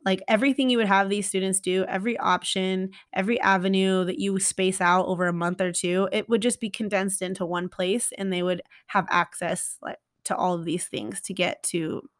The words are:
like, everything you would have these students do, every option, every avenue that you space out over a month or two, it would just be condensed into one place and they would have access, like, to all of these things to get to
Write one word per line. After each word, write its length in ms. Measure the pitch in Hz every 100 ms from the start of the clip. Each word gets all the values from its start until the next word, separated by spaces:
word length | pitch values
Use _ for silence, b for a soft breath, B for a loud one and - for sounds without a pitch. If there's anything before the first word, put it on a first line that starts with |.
like, 180 | 190 190 -
everything 420 | 220 269 269 254
you 80 | 240
would 80 | 208
have 220 | 196 196
these 180 | 208 190
students 320 | 190 190 190
do, 260 | - 185 190
every 280 | 190 214 226
option, 720 | - 180 - 190 185 190 190 B -
every 280 | - 196 233
avenue 640 | - 190 185 190 190 185
that 160 | 180 -
you 180 | 196 190
space 420 | - - 185 185
out 260 | 175 185 180
over 200 | 180 180
a 60 |
month 280 | 170 175 180
or 120 | 185
two, 360 | 175 175 180 196
it 160 | 202 214
would 140 | 226
just 180 | 233 233
be 100 | 220
condensed 520 | - 214 202 196 -
into 220 | 185 185
one 240 | 175 175 180
place 440 | - 185 233 - -
and 160 | 196
they 100 | 180
would 200 | 180 180 b b -
have 200 | 202 -
access, 640 | 175 170 - 170 165 - -
like, 160 | - - _ _
to 100 | -
all 200 | 196 180
of 100 | 175
these 220 | 165 170 -
things 340 | - 107 -
to 120 | -
get 300 | 185 175 -
to 400 | - 170 156 139 -